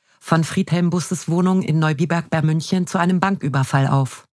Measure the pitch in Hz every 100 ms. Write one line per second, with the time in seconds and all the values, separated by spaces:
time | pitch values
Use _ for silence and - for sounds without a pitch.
0 | _ _ - 165 151 185 - 175 175 175
1 | - 170 - 170 185 190 160 156 156 139
2 | 139 170 165 160 156 160 - 185 180 185
3 | 175 180 190 196 147 135 131 139 135 135
4 | 131 - -